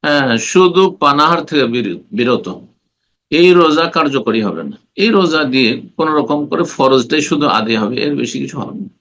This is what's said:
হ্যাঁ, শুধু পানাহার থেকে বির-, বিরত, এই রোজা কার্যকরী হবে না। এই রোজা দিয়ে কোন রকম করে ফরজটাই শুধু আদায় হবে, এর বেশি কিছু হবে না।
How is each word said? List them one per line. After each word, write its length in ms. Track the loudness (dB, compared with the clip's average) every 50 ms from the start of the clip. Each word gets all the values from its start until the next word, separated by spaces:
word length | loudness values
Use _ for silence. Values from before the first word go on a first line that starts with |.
| 0
হ্যাঁ, 260 | 2 0 2 2 0 0 -2
শুধু 440 | -2 0 2 4 4 4 4 2 2 2
পানাহার 500 | 0 0 0 2 4 4 2 2 2 0 -2
থেকে 200 | -2 0 0 0
বির-, 360 | 0 0 -2 -4 -4 -6 -8 -12 _
বিরত, 340 | -4 -2 0 0 0 0 -2 -8 -12 -12 -16 -20 _ _ _ _ _ _ _ _ _ _ _ _
এই 180 | 2 4 6 6
রোজা 340 | 6 6 6 4 4 2 0
কার্যকরী 540 | 0 0 -2 -2 0 -2 -2 -2 0 -2 0
হবে 200 | -2 -2 -4 -6
না। 140 | -10 -10 -14 -16 _ _ _
এই 140 | -2 0 2
রোজা 320 | 2 2 2 2 0 0 -2
দিয়ে 260 | 0 0 0 2 0 0 -4 -8 -14 _
কোন 120 | -4 -2 0 0 -2
রকম 200 | 0 0 -2 -4 -2
করে 180 | -4 -2 -4 -4
ফরজটাই 580 | -4 -2 0 2 2 4 2 2 0 -2 -2
শুধু 240 | 0 -2 -2 0 0
আদায় 320 | 0 0 0 0 -2 -2 -2
হবে, 120 | -2 -4 -4 -4
এর 100 | -4 -4 -2
বেশি 200 | -4 -4 -6 -6 -8
কিছু 180 | -8 -8 -8 -10
হবে 200 | -10 -10 -10 -12
না। 100 | -14 -14 _ _